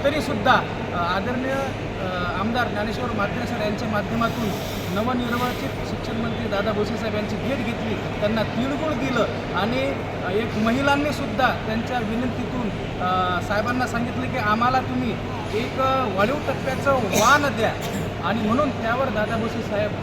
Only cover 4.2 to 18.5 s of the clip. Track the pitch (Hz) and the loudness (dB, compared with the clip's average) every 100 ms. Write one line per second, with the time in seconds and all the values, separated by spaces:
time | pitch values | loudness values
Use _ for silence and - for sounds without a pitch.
4.2 | 226 - 220 175 - - - 185 233 247 | 0 0 -2 -2 -4 -4 -2 0 0 0
5.2 | 240 240 247 - - - - - - 226 | 0 0 0 -2 -4 -4 -4 -4 -4 -2
6.2 | 233 226 226 196 202 208 202 220 220 208 | -2 -2 -2 0 0 0 0 -2 -2 -2
7.2 | 208 208 185 269 208 214 220 196 - - | -2 -2 -2 -2 -2 -2 -2 -2 -4 -2
8.2 | 208 220 208 - 254 285 311 302 269 247 | 0 2 0 0 -2 0 0 0 0 2
9.2 | 202 - - 165 202 254 269 277 - 165 | 0 0 -4 -2 0 0 0 -2 -4 -4
10.2 | 170 196 233 214 220 240 285 285 294 - | -2 0 0 0 2 4 4 4 2 0
11.2 | 277 208 254 185 208 220 233 254 208 226 | -2 2 2 2 -2 -2 0 -2 0 0
12.2 | 254 240 233 247 226 180 202 - 180 185 | -2 -2 -2 -2 -2 -2 -4 -2 0 2
13.2 | 180 180 175 208 220 254 254 233 240 - | 2 0 0 0 0 0 0 0 -2 -2
14.2 | 254 254 208 214 240 262 254 254 247 190 | -2 0 2 4 4 4 2 0 0 -2
15.2 | - - - 208 240 - 262 269 247 190 | -4 -4 -2 -2 -2 0 2 2 2 2
16.2 | 208 294 - 262 269 262 277 269 214 180 | 2 2 -2 -2 -2 0 2 4 4 6
17.2 | 220 294 285 220 220 - - - - - | 8 6 4 2 0 0 -4 -4 -4 -4
18.2 | 170 214 208 | -2 0 2